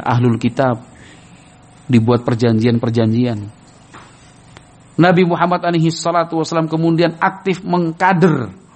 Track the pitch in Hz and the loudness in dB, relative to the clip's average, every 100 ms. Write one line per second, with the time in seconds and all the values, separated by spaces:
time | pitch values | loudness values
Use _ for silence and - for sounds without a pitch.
0 | - 120 123 117 117 117 131 120 - - | -2 0 2 0 -2 -2 -2 -2 -8 -20
1 | - - - - - - - - - 120 | -20 -20 -20 -20 -20 -20 -20 -20 0 2
2 | 110 120 120 120 120 110 117 117 120 117 | 4 0 0 0 0 2 0 0 -2 0
3 | 113 113 123 107 101 - - - - - | 0 0 -2 -4 -10 -18 -20 -20 -20 -20
4 | - - - - - - - - - - | -20 -20 -20 -20 -20 -20 -20 -20 -12 2
5 | 175 180 180 170 175 175 175 170 165 160 | 4 4 2 0 0 0 -2 0 0 -2
6 | 175 170 165 165 156 170 160 160 165 165 | -2 -2 -2 -4 -2 -2 -2 -2 0 2
7 | 165 165 190 190 196 180 - 175 165 160 | 0 0 -4 -2 -6 -6 -2 -2 -2 0
8 | - 185 175 147 107 95 - | 0 4 2 2 -4 -12 -20